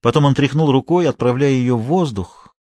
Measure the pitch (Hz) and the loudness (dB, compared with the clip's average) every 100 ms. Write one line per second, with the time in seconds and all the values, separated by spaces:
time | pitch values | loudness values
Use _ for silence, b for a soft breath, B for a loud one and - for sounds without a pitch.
0 | 117 135 143 131 135 139 156 135 - 175 | 0 2 2 2 0 0 2 0 0 0
1 | 165 - 120 123 143 131 123 120 113 175 | 0 -2 -2 0 0 0 0 -2 -2 -2
2 | 160 104 90 - - _ | -2 -6 -10 -14 -20 _